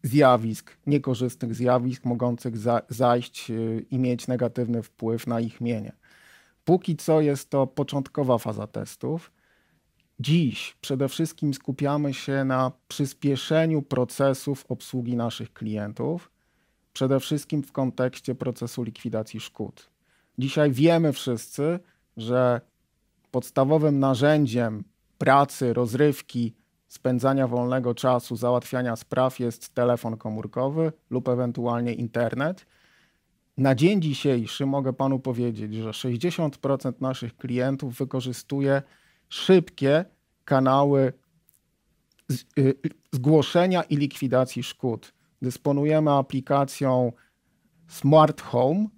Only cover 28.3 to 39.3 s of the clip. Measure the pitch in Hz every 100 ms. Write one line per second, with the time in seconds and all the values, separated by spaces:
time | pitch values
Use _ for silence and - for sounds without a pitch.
28.3 | 117 120 123 - 127 127 113 - 127 131
29.3 | - 120 117 - - 123 120 117 110 113
30.3 | 107 107 - 131 156 160 156 _ 123 123
31.3 | 123 123 120 120 120 120 117 120 117 117
32.3 | 120 151 185 _ _ _ _ _ _ _
33.3 | _ _ - 135 127 160 208 160 135 143
34.3 | 123 110 - 139 139 131 127 135 135 131
35.3 | 120 120 107 107 107 110 104 127 120 175
36.3 | 165 156 - 139 135 131 117 131 131 117
37.3 | - 127 123 127 135 139 120 131 131 123
38.3 | 120 - 139 139 139 139 _ _ _ _